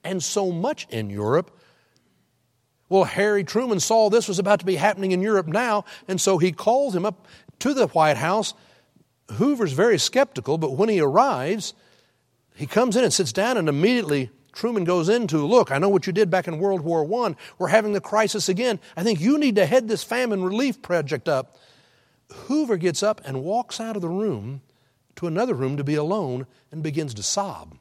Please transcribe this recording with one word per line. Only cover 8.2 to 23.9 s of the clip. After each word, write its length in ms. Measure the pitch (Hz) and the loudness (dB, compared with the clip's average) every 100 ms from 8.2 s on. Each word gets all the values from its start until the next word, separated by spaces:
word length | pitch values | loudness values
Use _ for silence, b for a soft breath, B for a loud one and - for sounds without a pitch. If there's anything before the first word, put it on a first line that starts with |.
| 156 208 202 - b b b _ _ _ - | 0 0 -2 -10 b b b _ _ _ -12
Hoover's 400 | 110 254 269 185 | -2 0 2 -2
very 260 | 131 226 180 | 2 2 2
skeptical, 580 | - 247 277 - 135 160 | 2 0 0 -2 -4 -2
but 140 | 156 | -2
when 180 | 135 220 | 0 2
he 100 | 196 | 2
arrives, 760 | 143 156 269 135 143 214 - - b b b b b _ _ | 4 4 2 0 -2 -4 -6 -14 b b b b b _ _
he 100 | - | -12
comes 320 | 147 208 247 214 | -2 0 2 2
in 60 | |
and 100 | 226 | 2
sits 180 | - 151 | 0 -2
down, 260 | 143 220 240 | 0 0 0
and 120 | 160 | 0
immediately 640 | 143 196 247 180 143 123 _ _ | 2 2 2 0 -2 -4 _ _
Truman 320 | - 226 220 | -6 -2 0
goes 240 | 170 180 165 | 0 2 2
into, 360 | 240 220 202 | 0 0 -2
"Look, 260 | 147 240 180 | 4 4 4
I 60 | 135 | 2
know 120 | 196 | 2
what 180 | 190 190 | 2 0
you 60 | |
did 180 | 180 196 | 0 2
back 160 | 185 175 | 0 -2
in 100 | 160 | -4
World 240 | 196 190 | -2 -2
War 220 | 156 165 | -2 -2
One. 340 | 151 233 226 143 B _ | 0 -2 -2 -4 B _
We're 80 | 180 | 2
having 260 | 214 214 | 2 4
the 80 | 202 | 0
crisis 480 | - 214 214 214 180 | 2 0 2 0 -2
again. 300 | 180 247 202 B - | 0 0 -2 B -4
I 60 | |
think 180 | 214 180 | -2 2
you 160 | 196 302 | 2 2
need 180 | 285 202 | 2 2
to 100 | 165 | 4
head 200 | 254 226 | 2 2
this 160 | 220 | -6
famine 400 | - 240 247 196 | -4 -4 -2 -2
relief 380 | 185 214 277 - | -2 0 -2 -4
project 480 | - 175 143 147 - | -2 -2 -2 -4 -2
up." 280 | 135 - b b b b b b b _ - - | -2 -4 b b b b b b b _ -20 -4
Hoover 280 | 294 269 | -2 0
gets 280 | 190 180 151 | 0 0 0
up 180 | 208 208 | -2 -4
and 200 | 139 131 | -8 -8
walks 360 | 151 226 - - | -4 -4 -4 -10
out 160 | 226 | -8